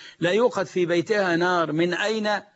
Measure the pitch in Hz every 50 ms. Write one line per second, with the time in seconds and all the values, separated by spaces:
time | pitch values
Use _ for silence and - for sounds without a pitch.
0 | - - - - 165 170 180 214 240 240 - 196 185 - - 185 180 160 175 175
1 | 160 - 220 208 196 180 170 165 175 180 180 175 165 151 147 156 170 175 170 170
2 | 202 208 226 220 214 214 208 190 - - _